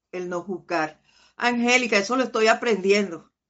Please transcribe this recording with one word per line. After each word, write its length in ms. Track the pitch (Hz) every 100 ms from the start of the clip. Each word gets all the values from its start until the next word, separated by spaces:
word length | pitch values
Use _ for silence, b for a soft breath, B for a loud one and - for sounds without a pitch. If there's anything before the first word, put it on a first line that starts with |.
| _
el 160 | 180 180
no 140 | 175
juzgar. 580 | 190 170 - 170 156 - b b b -
Angélica, 640 | 240 240 240 254 233 208
eso 180 | 202 254
lo 80 |
estoy 220 | 233 220 220
aprendiendo. 840 | 226 240 190 190 202 190 160 - _